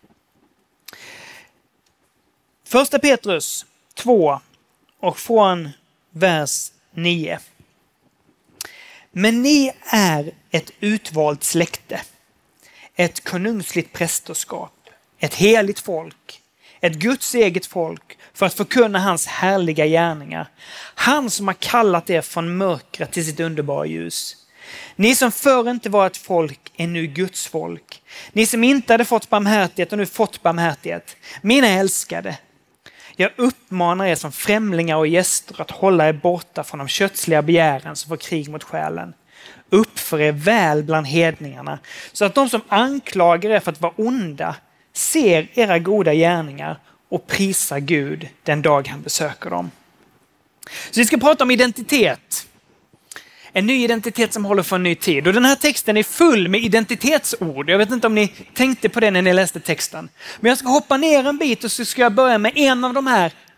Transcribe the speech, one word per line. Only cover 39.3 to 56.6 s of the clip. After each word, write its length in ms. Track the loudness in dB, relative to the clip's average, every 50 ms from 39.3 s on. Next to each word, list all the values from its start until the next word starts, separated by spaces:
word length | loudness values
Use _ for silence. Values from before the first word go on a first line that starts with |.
| _ -20 -20 -20 -20 -20 _ _
Uppför 520 | 2 2 2 2 -4 -12 -8 -6 0 2
er 100 | 2 2
väl 520 | 2 2 2 2 4 4 4 2 2 0 0
bland 240 | 0 -2 -2 -2
hedningarna, 720 | 0 2 2 2 2 0 -4 -12 -16 -14 -12 -10 -10 -12 -12 -14 -20 -20 -18 -20 -16
så 140 | _ -2 -2
att 100 | 0 2
de 140 | 2 0 2
som 120 | 0 -4 -4
anklagar 840 | 0 2 2 2 2 -2 -6 -8 -6 0 2 4 4 4 2 2 0
er 100 | 0 0
för 120 | 0 -2
att 100 | -6 -4
vara 120 | -6 -6 -4
onda 600 | -2 -4 -2 -2 -2 -4 -6 -8 -8 -8 -8 -8 -10 _ _ _ _ _ _ _
ser 540 | -6 -6 -2 0 4 4 6 4 4 2 0 0
era 260 | 0 2 2 2 0
goda 340 | 2 2 0 2 4 4 4
gärningar 640 | 4 4 4 2 0 -4 -8 -10 -12 -10 -10 -10 -12 _ _ _ _ _ _
och 180 | -8 -8 -6
prisar 520 | -6 -4 -2 -2 -2 -2 -4 -4 -4 -4 -6
Gud 480 | -2 0 0 0 0 -4 -8 -10 -12 -18 -20 _ _
den 180 | -2 -2 0
dag 260 | 2 2 2 2 0
han 140 | -4 -12 -12
besöker 480 | -10 -8 -6 -4 -4 -4 -6 -10 -10 -8
dem." 220 | -8 -6 -8 -8 -14 _ _ _ _ _ _ _ _ _ _ _ _ _ _ _ _ _ -20 -18 -16 -16 -14 -6
Så 80 | 0 0
vi 60 | 2
ska 120 | 2 2
prata 260 | 2 4 4 4 4 4
om 80 | 2
identitet. 960 | 4 4 4 2 2 -6 -6 -2 2 2 2 2 0 -4 _ _ -10 -10 -10 -14 _ _ _ _ _ _ _ _ _ _ _ _ -20 -20 -20 _ _ _ -20 -4 _
En 100 | 0 0
ny 180 | 2 2 2 2
identitet 500 | 2 0 0 -2 -6 -2 -2 -2 -2 -2
som 120 | -4 -2
håller 180 | 0 0 0 2
för 120 | 0 -2
en 80 | 0 0
ny 120 | 0 -2
tid. 320 | 0 0 0 0 2 2
Och 60 | 2 4
den 120 | 4 4
här 100 | 4 2
texten 420 | 4 2 0 0 0 -2 0 2
är 60 | 2 0
full 440 | -2 2 4 4 6 6 4 2
med 140 | 0 0 0